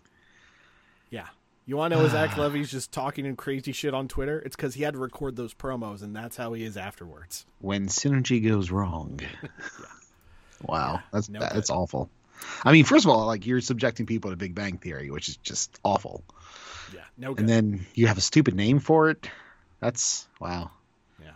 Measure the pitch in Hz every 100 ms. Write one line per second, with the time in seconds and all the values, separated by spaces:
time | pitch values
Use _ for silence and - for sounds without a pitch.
0 | _ _ _ _ _ _ _ _ _ _
1 | _ 113 90 - _ _ - 139 165 165
2 | 156 151 156 151 147 147 147 131 - -
3 | 135 143 139 127 - 135 139 123 151 135
4 | 135 - 135 156 131 - 143 123 147 143
5 | 131 - 135 120 117 - 135 127 110 101
6 | 104 107 113 - 120 113 113 98 95 -
7 | 87 73 85 - - _ 95 98 98 -
8 | 143 139 127 123 110 107 90 92 95 82
9 | 76 - - - 147 - - - - -
10 | - _ _ - - - - 80 67 85
11 | - 104 104 104 - 110 - 85 92 65
12 | - - _ - - - - 160 139 302
13 | 202 113 110 110 101 123 120 120 123 -
14 | 110 113 101 90 95 87 101 90 90 69
15 | 69 71 - 71 - - - - 101 98
16 | - - - - - - - - - 92
17 | - - 131 131 110 113 107 101 90 -
18 | 117 98 - 156 143 90 104 139 - 160
19 | 160 160 - - - - _ _ 117 120
20 | - - - - 90 87 85 - _ _
21 | _ - 78